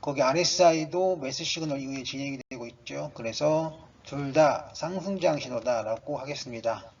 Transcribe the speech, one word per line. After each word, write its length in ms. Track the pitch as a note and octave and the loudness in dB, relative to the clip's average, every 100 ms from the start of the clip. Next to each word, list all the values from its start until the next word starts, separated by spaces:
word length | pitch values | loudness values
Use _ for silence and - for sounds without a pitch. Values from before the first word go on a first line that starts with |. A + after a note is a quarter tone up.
거기 200 | - C#3 | -4 2
알에스아이도 960 | C3 D3+ E3+ - F3 E3 D3+ E3+ F#3 F3+ | 4 4 2 8 8 8 2 2 2 0
매수 260 | C3+ C3+ | -4 -6
시그널 340 | D#3+ - D#3+ C#3 | -6 -4 -2 -4
이후에 240 | C3+ C3+ | -4 -8
진행이 380 | B2 C3+ C#3 C3+ - | -8 -6 -6 -8 -10
되고 180 | B2+ A#2 | -12 -12
있죠. 460 | - - C#3+ D3+ | -12 -12 -8 -8
그래서 640 | - A#2 A2 D3 D#3 D#3+ - - - | -6 -6 0 2 2 0 -6 -20 -20
둘 300 | - C#3 C#3 | -10 -6 0
다 400 | C#3 D3+ B2 - | 6 6 6 -4
상승장 640 | - D#3+ F#3 F3+ G3 G3 D3 | -8 -6 -4 -4 0 2 2
신호다라고 800 | C3 B2 A#2 A#2+ G#2+ A2+ - C#3 | -2 -4 0 0 0 -4 -4 -8
하겠습니다. 760 | C3+ C#3+ C3 A#2 A2+ A2+ - - | -6 -8 -8 -4 -2 -4 -6 -20